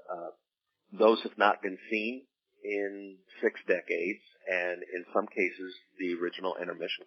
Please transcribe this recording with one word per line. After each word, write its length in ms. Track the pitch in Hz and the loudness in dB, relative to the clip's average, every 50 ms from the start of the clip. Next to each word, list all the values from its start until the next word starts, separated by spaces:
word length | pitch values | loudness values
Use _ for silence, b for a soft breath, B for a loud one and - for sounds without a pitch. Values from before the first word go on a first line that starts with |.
| - 87 | -12 -10
uh, 180 | 90 85 85 78 - _ _ _ _ _ _ _ _ _ _ _ | -8 -8 -8 -10 -12 _ _ _ _ _ _ _ _ _ _ _
those 300 | 101 95 107 110 113 - - | 2 6 8 8 8 6 2
have 140 | 104 - | -2 2
not 240 | 107 101 104 107 - | 6 6 6 6 4
been 160 | - 95 92 - - - | 0 -6 -6 -6 -6 -4
seen 340 | 110 107 107 117 127 131 135 _ _ _ _ _ _ _ 101 | -4 -2 -2 -4 -6 -6 -10 _ _ _ _ _ _ _ -4
in 500 | 104 101 101 101 98 101 101 101 98 95 95 _ - - - | -2 -2 0 -2 -2 -4 -8 -12 -12 -14 -18 _ -20 -4 0
six 200 | 117 107 - - - | 0 0 0 0 0
decades, 560 | 95 92 87 - - 85 85 85 95 104 - - - _ _ - 95 | 0 0 2 0 -2 -2 0 0 -2 -2 -4 -8 -20 _ _ -4 -2
and 300 | 90 87 87 90 87 90 | -2 0 0 -2 -4 -6
in 240 | 90 - 92 90 - - - | -8 -8 -8 -8 -6 -2 0
some 140 | 101 104 | 0 0
cases, 460 | - - 110 92 87 - - 92 92 - - _ _ _ - | 0 0 0 0 0 -2 -4 -10 -12 -12 -16 _ _ _ -4
the 160 | 92 87 87 85 | -2 -2 -2 -2
original 340 | 87 87 - - 95 92 - - | -2 -4 -4 -4 -4 -4 -4 -4
intermission 440 | 90 90 85 82 87 98 - - - | -6 -6 -6 -6 -6 -6 -6 -8 -10